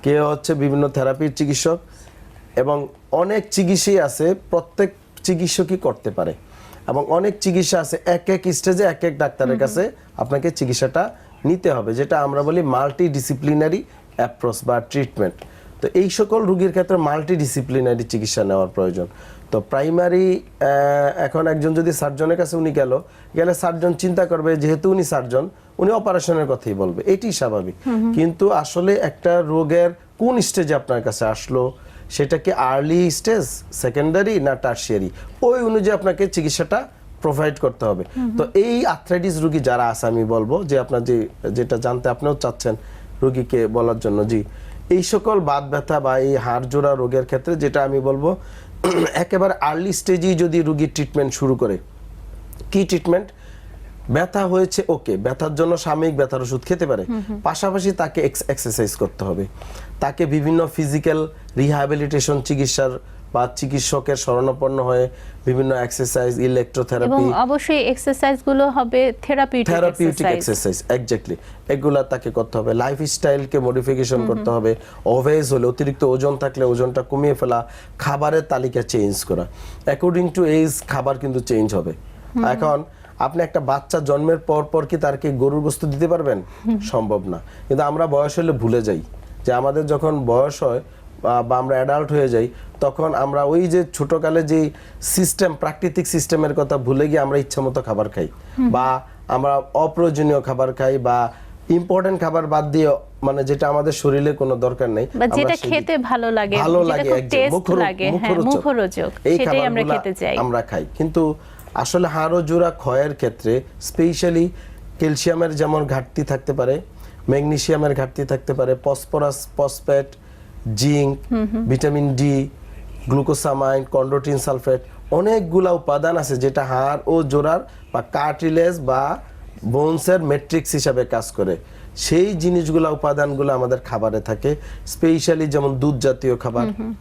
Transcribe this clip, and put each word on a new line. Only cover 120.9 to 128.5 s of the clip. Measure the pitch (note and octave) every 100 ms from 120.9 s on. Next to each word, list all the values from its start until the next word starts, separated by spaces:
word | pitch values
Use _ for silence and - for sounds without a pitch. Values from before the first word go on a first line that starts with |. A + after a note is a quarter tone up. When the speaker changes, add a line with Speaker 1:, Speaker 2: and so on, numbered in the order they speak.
| D3 C#3 C#3 -
Speaker 2:
হুম | A#3 G#3+
হুম। | A3 A3+
Speaker 1:
ভিটামিন | B2+ D3 D3 C#3+ B2+
ডি, | C#3+ C#3 C#3 - - - - - -
গ্লুকোসামাইন, | C3+ C#3 D3 D#3 C3+ C3+ C3+
কন্ড্রোটিন | C3 C#3 C3 C#3+ C#3 C#3+
সালফেট, | C3 C3 C3+ C3 - - -
অনেকগুলা | - G3+ A3 F3 F3 F#3
উপাদান | F3 E3+ C#3+ E3 E3+
আছে | C3+ C3
যেটা | C3+ C3
হাড় | C3 C3 C3+ C#3+ -
ও | E3
জোড়ার | D3 C#3+ D3 E3 - - -
বা | A#2+
কার্টিলেজ | A#2+ - D3+ D3+ E3